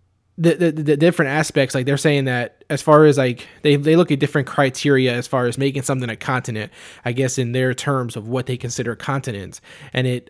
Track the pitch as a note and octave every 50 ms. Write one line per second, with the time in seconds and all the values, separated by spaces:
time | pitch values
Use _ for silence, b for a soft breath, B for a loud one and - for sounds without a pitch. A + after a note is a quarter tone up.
0 | _ _ _ _ _ _ _ - D#3+ E3+ - - F3+ E3 D3+ D#3 D3+ C#3+ D3+ C#3+
1 | D#3 F3 E3+ - E3 C3+ C#3 D#3 D3+ - - D3+ C3+ B2+ - C3+ B2+ C3+ C#3+ C3+
2 | - E3 D3 C#3+ C3+ C3 B2 B2 A#2+ - - _ _ - D3+ C3+ - - D3+ D3+
3 | D#3 D3+ C#3 C3+ C3 B2+ A#2+ A#2 - B B B - D3+ C#3+ C#3+ C#3+ D#3 D#3+ E3+
4 | F3+ - D3+ C3+ C#3+ C#3 - D3+ C3 - - - C#3+ C3 C3 - - C#3+ C#3 C3
5 | C3 B2+ A#2+ A#2+ A#2+ - - C3 B2 A#2+ A2+ - C3+ C#3 C3 C#3 C3 - C#3 C3
6 | B2 A#2+ A2 - - - C3 B2+ - - A#2 G#2+ G#2+ G2+ B B B B B B
7 | B A#2+ B2 B2 C3+ B2+ - - B2+ A#2 A#2+ B2+ C3 B2+ B2 B2 - C#3+ C#3 C3
8 | B2 A#2 - A#2 G#2 A2 B2 C3 B2 - B2+ A#2+ - A#2+ - - B2 A#2 A2+ -
9 | - - C3+ C#3 C3 - A2+ G2+ F#2+ F#2+ - - B B B B B B B B2+
10 | B2+ B2+ B2 B2 - -